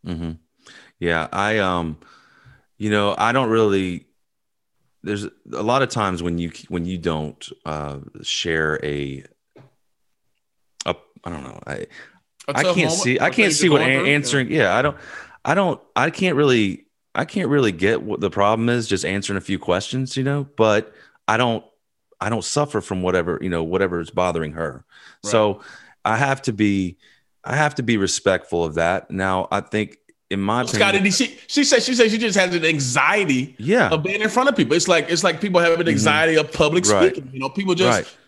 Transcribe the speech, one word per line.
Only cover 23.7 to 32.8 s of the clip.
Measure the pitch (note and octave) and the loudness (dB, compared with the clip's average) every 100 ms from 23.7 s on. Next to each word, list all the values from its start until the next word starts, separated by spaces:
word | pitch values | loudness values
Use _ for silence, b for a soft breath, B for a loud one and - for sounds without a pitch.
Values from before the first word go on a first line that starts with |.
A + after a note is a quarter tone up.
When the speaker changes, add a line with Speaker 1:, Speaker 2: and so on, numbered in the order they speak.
| F#2 F#2+ F2 | -2 -2 -2
Speaker 1:
is | E2 | -4
bothering | - F2+ E2+ D#2 | -2 0 -2 -4
her. | D#2 D#2+ C2 - B B B | -6 -8 -8 -20 B B B
Speaker 2:
Right. | G#2 | -2
Speaker 1:
So | A2 G#2+ F#2+ B B B B | 2 2 0 B B B B
I | - A2 | -2 0
have | C#3 C3+ | 0 -2
to | - | -4
be, | G#2 G#2+ G2 F#2 F2 b b b _ | 0 0 2 -2 -8 b b b _
I | - C3+ | -6 -2
have | D3+ C#3+ | 0 -2
to | |
be | A#2 A2 | 0 0
respectful | F#2+ - - F#2 - F2 | 0 0 0 0 0 -2
of | E2 | -2
that. | D#2 E2 F#2 - | 0 0 0 -4
Now, | F#2+ F#2+ F#2 - | -4 -2 -2 -2
I | G2+ | -4
think | - G#2+ G#2 - _ _ _ | -2 -4 -4 -8 _ _ _
in | G2 | -4
my | G2 A#2 | -2 -2
Speaker 2:
Well, | B2+ | -2
Scotty, | - G3+ G3 | 2 2 4
Speaker 1:
opinion | F#3+ | 2
Speaker 2:
she, | F#3 C4 - - | 2 -2 -4 -6
she | - | 0
said, | C#4 B3+ | 4 2
she | A3+ | 2
said | B3 A3+ | 4 4
she | A3 | 4
just | A3+ G3 | 0 2
has | F#3 | 0
an | F3 | 2
anxiety | D#3+ D#3+ | 0 0